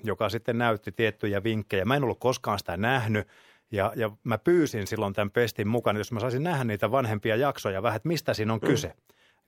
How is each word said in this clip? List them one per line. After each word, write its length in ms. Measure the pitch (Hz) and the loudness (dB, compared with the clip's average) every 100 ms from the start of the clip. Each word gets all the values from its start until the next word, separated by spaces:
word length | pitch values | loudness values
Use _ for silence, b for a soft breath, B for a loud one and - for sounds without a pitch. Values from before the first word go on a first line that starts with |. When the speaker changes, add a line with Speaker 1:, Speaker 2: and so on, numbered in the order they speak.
Speaker 1:
joka 240 | 110 95 107 | -4 -2 0
sitten 300 | 113 - 117 | -2 -2 0
näytti 340 | 120 107 - | 2 0 -4
tiettyjä 500 | 98 113 - 104 101 | 0 0 0 -2 0
vinkkejä. 420 | 110 110 104 98 | 0 -2 -2 0
Mä 120 | 95 143 | 2 2
en 80 | |
ollut 160 | 127 95 | 0 0
koskaan 380 | 123 123 - 101 | -2 0 -2 -4
sitä 180 | - 87 | -4 -2
nähnyt, 520 | 110 131 110 107 98 b b b b | 0 0 2 -2 -2 b b b b
ja, 220 | 104 101 127 | -2 -2 0
ja 140 | 107 107 | -4 -4
mä 140 | - 110 | -4 0
pyysin 480 | - 180 147 113 95 | 4 4 4 0 -4
silloin 260 | 107 101 | -2 0
tämän 180 | 98 101 | 0 0
pestin 380 | - 117 - 104 | 2 0 0 0
mukaan, 280 | 117 113 104 | 2 0 0
että 40 | |
jos 120 | 104 | -2
mä 80 | 113 | -2
saisin 220 | 123 123 | -2 -2
nähdä 220 | 160 147 | 0 0
niitä 260 | 120 104 107 | -2 0 2
vanhempia 460 | 131 120 107 113 110 | 2 2 0 0 2
jaksoja 460 | 143 - 107 95 | 2 0 -4 0
vähän, 140 | 113 107 | 0 -2
että 120 | 156 | -2
mistä 260 | 165 - | -2 -2
siinä 180 | 107 107 | -2 0
on 60 | 113 | 0
Speaker 2:
Mm. 40 | - | 2
Speaker 1:
kyse, 260 | 120 90 - _ b b b | 0 -2 -10 _ b b b